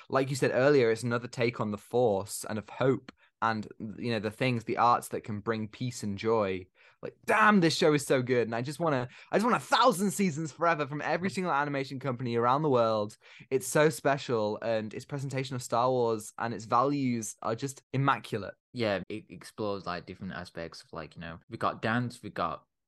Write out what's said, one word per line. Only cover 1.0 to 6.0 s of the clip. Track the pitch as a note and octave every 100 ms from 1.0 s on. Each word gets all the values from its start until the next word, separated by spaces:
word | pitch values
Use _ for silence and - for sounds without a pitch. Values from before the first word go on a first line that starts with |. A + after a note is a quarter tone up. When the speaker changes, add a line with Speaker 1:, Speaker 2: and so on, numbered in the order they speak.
Speaker 1:
another | B2 A#2+ A#2+
take | - A#2+ B2
on | G#2+
the | G#2
Force | - A#2+ B2 G2 G2+ - -
and | G#2+
of | -
hope | - C3 C3 - - _ _
and, | A2+ A2 G2 - A2 F#2+
you | A#2
know, | A2+
the | G#2
things, | - C3 A#2+
the | G#2 G#2
arts | A#2 A#2+ -
that | F#2+
can | - G#2
bring | G2+ A2 G#2+
peace | - B2+ A#2+